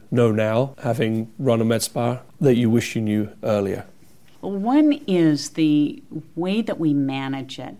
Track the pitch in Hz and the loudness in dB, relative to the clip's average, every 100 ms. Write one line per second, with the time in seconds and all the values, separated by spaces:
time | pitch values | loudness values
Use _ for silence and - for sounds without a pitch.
0 | - 120 117 107 107 113 135 - 127 117 | -2 2 4 2 2 0 -2 -4 -4 -2
1 | 113 110 113 - 131 113 113 113 - 135 | 0 -2 -6 -4 0 2 2 0 -2 -4
2 | 120 123 - - 143 120 117 117 - 117 | -4 -4 -10 0 2 4 4 2 0 -4
3 | 107 104 104 - 113 104 98 98 - - | 0 -2 -2 -6 -2 0 -2 -4 -10 -20
4 | - - - - 190 196 214 285 302 285 | -20 -20 -20 -12 -8 -4 0 4 4 2
5 | - 180 160 143 - - 156 147 147 - | 0 2 4 2 -4 0 2 2 0 -4
6 | - 156 - 165 180 214 220 160 160 143 | -14 -14 -10 -6 -2 -2 -2 -2 0 0
7 | 135 135 135 135 131 - 127 | 0 -4 -6 -8 -10 -12 -14